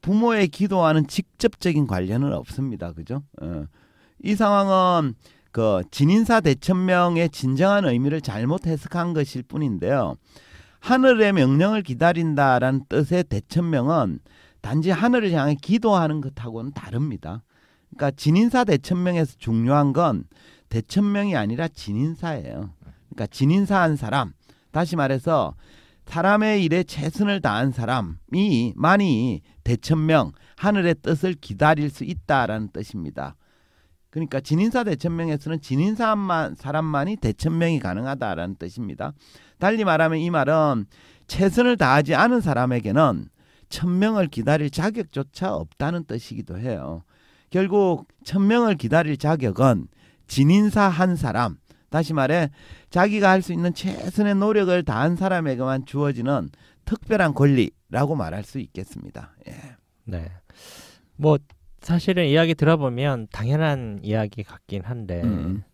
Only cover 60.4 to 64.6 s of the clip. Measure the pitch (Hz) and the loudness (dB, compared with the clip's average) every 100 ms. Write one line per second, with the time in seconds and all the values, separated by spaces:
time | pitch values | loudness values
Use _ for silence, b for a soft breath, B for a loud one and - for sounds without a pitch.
60.4 | _ B B B B B B - 147 147 | _ B B B B B B -2 2 2
61.4 | _ _ - - - 170 - 180 160 147 | _ _ -20 -20 -2 0 0 0 2 4
62.4 | 165 160 147 165 139 120 143 127 110 - | 2 2 4 4 0 -2 -2 -2 -6 -6
63.4 | 110 147 160 139 117 101 95 110 107 104 | -2 0 0 -2 -6 -8 -2 -2 -2 -6
64.4 | 101 - | -14 -14